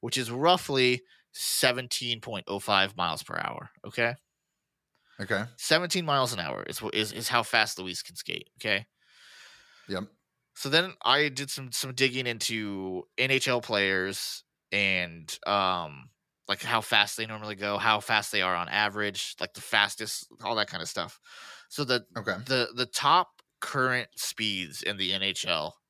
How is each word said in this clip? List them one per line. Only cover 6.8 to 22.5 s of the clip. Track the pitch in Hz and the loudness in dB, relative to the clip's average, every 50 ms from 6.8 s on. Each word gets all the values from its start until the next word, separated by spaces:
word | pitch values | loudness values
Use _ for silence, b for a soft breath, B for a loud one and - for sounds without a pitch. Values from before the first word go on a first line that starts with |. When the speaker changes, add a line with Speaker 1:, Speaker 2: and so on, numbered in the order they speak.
Speaker 1:
wh-, | 110 110 - | -6 -4 0
is, | 104 107 104 - | 0 -2 -2 -2
is | - 113 - | -6 -4 2
how | 127 120 113 | 2 2 2
fast | - - 117 107 101 - - | 4 4 4 4 4 0 -6
Luis | 92 92 87 - - | -6 -6 -6 -8 -10
can | - - | -12 -14
skate, | - - - - - - _ _ _ | -16 -10 -8 -8 -8 -10 _ _ _
okay? | - 110 104 98 107 _ _ B B B B B B B B B B B B B B B B B B - | -2 0 0 0 -2 _ _ B B B B B B B B B B B B B B B B B B -6
Speaker 2:
Yep. | 98 90 101 98 _ _ _ _ _ _ _ _ _ | -6 -6 -6 -6 _ _ _ _ _ _ _ _ _
Speaker 1:
So | - - 135 | -8 -4 2
then | 135 165 175 190 - _ - | 2 2 2 2 -4 _ 2
I | - 127 143 151 147 | 4 4 4 4 0
did | 131 127 143 135 | 0 -4 -6 -6
some, | - - 135 127 | -8 -8 -8 -8
some | 120 - - 131 127 | -6 -4 -4 -4 0
digging | 123 135 135 123 131 131 | 2 2 2 2 0 -2
into | 123 120 110 - - 117 110 107 101 101 95 95 95 92 92 - _ _ - | -2 -2 -2 -2 -2 -2 -2 -2 -4 -4 -4 -4 -4 -4 -6 -8 _ _ -2
N | 123 131 | 2 2
H | 135 131 - | 2 2 2
L | - 127 120 | 2 0 0
players | 117 - 113 104 98 98 95 95 92 95 92 - - - - - - _ _ _ _ _ - | 0 0 2 4 4 4 4 2 2 0 -2 -4 -6 -6 -8 -10 -12 _ _ _ _ _ 0
and, | 101 101 98 95 92 90 85 82 85 80 78 - - - | 2 2 2 2 0 -2 -4 -8 -14 -12 -12 -12 -8 -2
um, | - 101 101 98 92 92 87 85 78 73 69 64 - _ _ _ _ _ _ _ - | 2 2 4 4 4 2 0 -2 -6 -10 -14 -20 -20 _ _ _ _ _ _ _ -4
like, | 101 98 - | -4 -4 -2
how | 120 120 113 | 0 0 0
fast | 107 - - 107 104 104 - | 0 4 4 4 4 4 0
they | - 113 | -6 -6
normally | 110 113 107 107 107 107 | -6 -6 -8 -6 -8 -8
go, | 95 104 104 101 101 | -4 -2 0 0 2
how | 98 113 110 104 | 4 4 4 4
fast | 104 - 117 107 101 - - | 2 2 2 2 2 2 0
they | 107 92 | 2 2
are | 92 92 | 2 2
on | 87 87 85 | 0 -2 0
average, | - 101 107 104 98 104 104 104 98 - - - - - | 0 2 2 2 0 0 -2 -2 -2 -4 -6 -8 -6 -6
like, | - - _ | -8 -8 _
the | - | -12
fastest, | 110 - - 110 104 101 - - 110 104 - - - - - - - | -10 0 2 2 2 2 0 -6 -8 -6 -6 -8 -10 -12 -18 -8 -4
all | 107 117 | -2 0
that | 110 104 - | 0 0 0
kinda | - 85 82 | -2 -6 -6
stuff. | 80 - - 87 82 - - B B B B B B B B B B | -6 -4 -6 -6 -6 -8 -16 B B B B B B B B B B
So | - - 147 | -6 -4 0
the, | 123 127 117 - _ _ | 2 2 0 0 _ _
Speaker 2:
Okay. | 117 104 - 95 92 113 | -6 -4 -2 -4 -4 -2
Speaker 1:
the, | 127 | -2